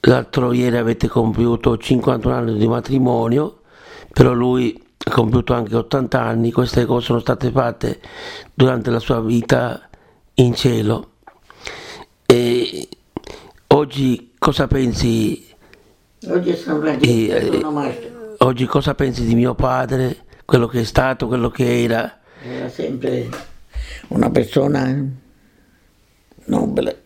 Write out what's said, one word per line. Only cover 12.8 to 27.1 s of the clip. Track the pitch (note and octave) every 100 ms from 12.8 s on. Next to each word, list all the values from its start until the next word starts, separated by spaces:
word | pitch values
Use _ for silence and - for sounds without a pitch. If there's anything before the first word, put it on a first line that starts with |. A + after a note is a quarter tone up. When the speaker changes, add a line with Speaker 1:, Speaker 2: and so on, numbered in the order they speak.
| - - _ - - - - _ _
Speaker 1:
oggi | C#3 C#3+ C3+ C3 A#2+ - _
cosa | C#3+ C#3+ C3+
pensi? | C3+ B2 - A#2+ A2+ G#2+ - - _ _ - _ _ _ _ -
Speaker 2:
Oggi | F3 F3
è |
San | D#3 - D3+
Francesco, | D#3 C3 A#2+ A2+ A2
Speaker 1:
Eh, | A#2 A2+
Speaker 2:
sono | - D#4
maestro. | - C3+ - - - - -
Speaker 1:
oggi | B2 B2
cosa | B2+ - D3
pensi | C3+ C#3 A#2+
di | A#2
mio | A#2 B2
padre, | A#2+ C3 B2+ B2+ C3 B2+ - - -
quello | - B2 A#2
che | B2
è |
stato, | G#2+ - C3 B2+ A#2
quello | B2 A#2
che | - B2 A#2+
era? | A#2 A2+ A2 - _ -
Speaker 2:
Era | B2 B2+ -
sempre | - - C3 C3 B2 A#2 - - - - - - - -
una | - -
persona | - A2+ - C#3+ C#3+ C3 C#3 C3+ C3 _ _ _ _ _ _ _ _ _ _ _ -
nobile | - G#1 - - B1+ - _